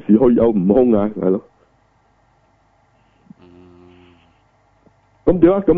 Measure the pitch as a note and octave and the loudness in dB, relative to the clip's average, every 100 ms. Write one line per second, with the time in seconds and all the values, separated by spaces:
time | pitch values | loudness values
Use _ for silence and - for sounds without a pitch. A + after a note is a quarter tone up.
0 | B2 A2 B2+ A#2+ A#2 G#2+ F#2 B2 B2 G#2 | 2 2 2 2 0 0 0 2 2 0
1 | G#2 G2+ F#2 G2 - _ _ _ _ _ | -2 -4 -4 -4 -8 _ _ _ _ _
2 | _ _ _ _ _ _ _ _ _ _ | _ _ _ _ _ _ _ _ _ _
3 | _ _ - - F2+ F2 F2+ F2 F2+ F2+ | _ _ -20 -20 -20 -20 -20 -20 -20 -20
4 | F2 E2+ E2+ E2+ _ _ _ _ _ _ | -20 _ _ _ _ _ _ _ _ _
5 | _ _ - F3+ E3+ G3 F#3+ | _ _ -4 0 0 0 -2